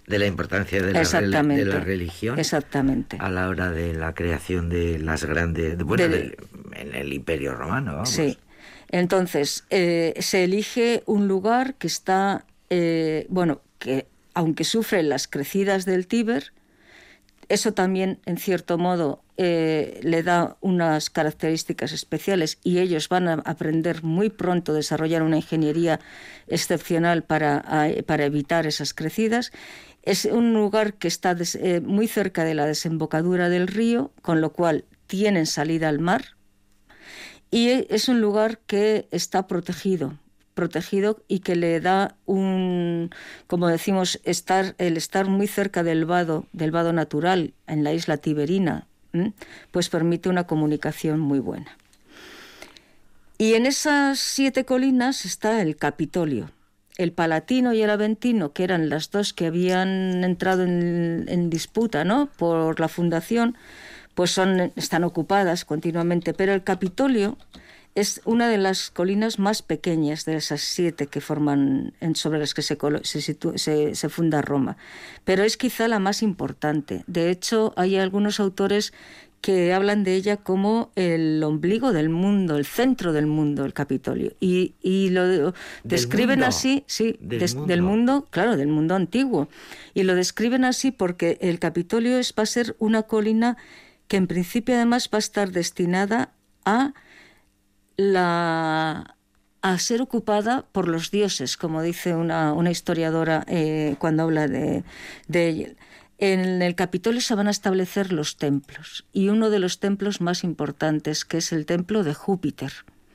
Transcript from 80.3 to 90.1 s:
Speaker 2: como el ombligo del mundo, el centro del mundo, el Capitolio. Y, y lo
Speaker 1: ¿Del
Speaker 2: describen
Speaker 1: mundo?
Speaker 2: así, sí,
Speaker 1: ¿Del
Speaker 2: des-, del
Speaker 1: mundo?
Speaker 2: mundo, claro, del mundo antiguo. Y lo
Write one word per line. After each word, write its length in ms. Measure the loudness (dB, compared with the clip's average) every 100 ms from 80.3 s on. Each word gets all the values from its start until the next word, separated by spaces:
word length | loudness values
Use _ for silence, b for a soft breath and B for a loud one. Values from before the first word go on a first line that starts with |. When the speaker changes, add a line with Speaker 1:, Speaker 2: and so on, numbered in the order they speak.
| -2
Speaker 2:
como 560 | 0 0 2 2 0 0
el 460 | 0 2 2 2
ombligo 520 | 0 0 0 2 2
del 160 | 2 2
mundo, 480 | 2 2 2 2 0
el 80 | -2
centro 480 | 0 2 2 0
del 120 | 0 2
mundo, 380 | 2 0 0
el 80 | -2
Capitolio. 640 | -4 -2 -2 -2 -4 -4 -2
Y, 320 | 0 2 0 -2
y 300 | 0 2 2
lo 140 | 2 2
Speaker 1:
¿Del 280 | 2 0 -2 B B -4
Speaker 2:
describen 540 | -2 0 2 4 4
Speaker 1:
mundo? 80 | 2
Speaker 2:
así, 360 | 2 0 0 -2
sí, 280 | -2 0 -2
Speaker 1:
¿Del 180 | -6 -2
Speaker 2:
des-, 160 | -2 -2 0
del 160 | 2
Speaker 1:
mundo? 340 | 4 4 4 2
Speaker 2:
mundo, 120 | 0
claro, 260 | 0 2 2
del 100 | 2
mundo 280 | 2 2 2
antiguo. 520 | 0 0 0 0 -2 B B B B
Y 100 | 0
lo 120 | 2